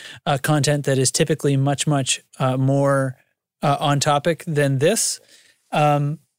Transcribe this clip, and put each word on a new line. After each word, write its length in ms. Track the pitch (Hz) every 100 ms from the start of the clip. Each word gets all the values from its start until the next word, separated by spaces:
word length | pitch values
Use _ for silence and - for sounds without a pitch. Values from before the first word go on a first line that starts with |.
| - - -
uh, 120 | 139
content 460 | - 151 147 147
that 120 | 139 131
is 140 | 127
typically 460 | - - 156 147 135
much, 300 | 139 139 156
much, 340 | 143 131 - _ -
uh, 180 | 131 131
more, 600 | 135 139 139 139 131 - _ _ _ -
uh, 140 | 147 143
on 180 | 151 143
topic 460 | 151 143 170 156 -
than 320 | 147 139 135
this. 400 | 160 220 - - _ - _ _ -
Um, 480 | 160 147 147 143 151 _